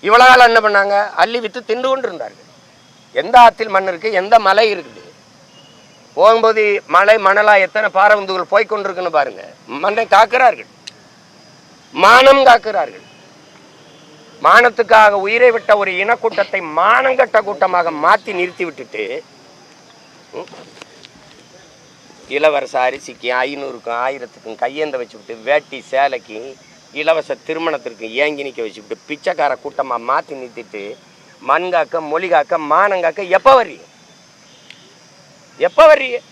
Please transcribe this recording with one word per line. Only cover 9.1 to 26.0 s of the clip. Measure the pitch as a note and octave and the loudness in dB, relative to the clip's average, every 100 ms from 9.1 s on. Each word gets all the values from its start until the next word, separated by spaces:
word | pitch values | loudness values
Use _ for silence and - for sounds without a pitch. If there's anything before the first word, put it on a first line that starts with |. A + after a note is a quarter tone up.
| D#3+ | -2
பாருங்க. | C3+ F#2+ F#2 - - B2+ | -4 -6 -20 -20 -16 -6
மண்ணை | F#3 G#3+ A3+ | -4 -4 0
காக்கிறார்கள், | G3 A3+ A#3+ C4 B2 A2 _ - _ _ _ _ _ _ _ _ _ _ C#3 | 2 2 2 2 0 -10 _ -20 _ _ _ _ _ _ _ _ _ _ 0
மானம் | F#3+ A#3+ C4+ C#4 C4 | 4 6 6 6 6
காக்கிறார்கள். | A#3 G#3+ G3 C#3+ F#2+ - - - - _ _ _ _ _ _ _ - - - D3 | 4 2 -4 -6 -8 -20 -20 -20 -20 _ _ _ _ _ _ _ -20 -20 -4 2
மானத்துக்காக | G3+ A#3+ A#3 G#3+ A3 G#3+ G3+ G3 | 4 4 0 2 4 4 2 -2
உயிரை | A3+ B3 A3+ | 2 2 2
விட்ட | - G#3 | 0 0
ஒரு | G3 F#3 | 0 -4
இனக்கூட்டத்தை | G3+ A#3 A3+ G#3+ G3 G3 E3+ D#3 | -2 -2 -4 -4 -4 -6 -6 -2
மானங்கட்ட | F#3+ A#3+ C4 B3+ A#3 A3 G3+ | 2 2 0 0 0 0 -2
கூட்டமாக | F#3+ F#3+ F3+ E3+ D#3 | -4 -2 -2 -2 -2
மாத்தி | D#3+ G#3 G#3 F#3 | 0 0 -2 -6
நிறுத்தி | F3+ F3 F3 | -6 -6 -10
விட்டுட்டு, | C#3 B2 A2 G2+ C3+ - _ - - _ _ _ _ _ _ _ - | -10 -16 -10 -10 -10 -14 _ -20 -20 _ _ _ _ _ _ _ -18
ம், | F3 - - - - - - _ _ _ _ - _ _ _ _ _ _ - C#3 | -18 -20 -20 -20 -20 -20 -20 _ _ _ _ -20 _ _ _ _ _ _ -10 -2
இலவரச | D#3 D3 C3 C#3 B2+ | 0 0 -4 -4 -4
அரிசிக்கும் | C3+ - A#2+ A#2+ B2 C3 | -4 -16 -14 -6 -4 -4
ஐநூறுக்கும் | C#3+ C#3 A#2+ A#2 A#2 B2 | -8 -12 -14 -10 -6 -6
ஆயிரத்துக்கும் | C#3 A#2+ - A2 A2 | -8 -14 -18 -20 -10
கையேந்த | A#2+ C#3 D3+ C3 | -8 -6 -8 -8
வச்சு | A#2+ A2 | -12 -16
விட்டு, | G2+ A2+ A2 | -20 -16 -4
வேட்டி | D3 D3 C3+ - | -4 -4 -20 -8
சேலைக்கும் | C3 | -4